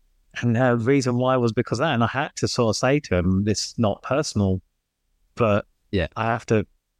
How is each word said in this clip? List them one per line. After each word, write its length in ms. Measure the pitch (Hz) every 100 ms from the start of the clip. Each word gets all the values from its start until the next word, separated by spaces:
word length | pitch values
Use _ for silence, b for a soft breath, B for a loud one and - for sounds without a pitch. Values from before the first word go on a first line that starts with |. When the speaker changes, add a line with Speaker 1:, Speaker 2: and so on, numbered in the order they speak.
| _ _ _ -
Speaker 1:
And 140 | 120 113
the 220 | 127 120
reason 400 | 113 139 127 123
why 200 | 127 131
was 140 | 120
because 280 | 110 117 113
of 60 | 160
that. 100 | 123
And 80 |
I 40 | 113
had 280 | 127 156 -
to 120 | -
sort 280 | - 117 101
of 20 |
say 220 | 127 147
to 160 | - 90
him, 280 | 90 95
"This 220 | 104 98 -
is 140 | -
not 240 | 110 -
personal, 580 | - 131 151 110 98 95 - _ _ _ _ _ _
but 320 | - 117 101 - _ -
Speaker 2:
Yeah. 160 | 101 80 -
Speaker 1:
I 100 | 113
have 200 | 117 -
to 200 | 110 95 _ _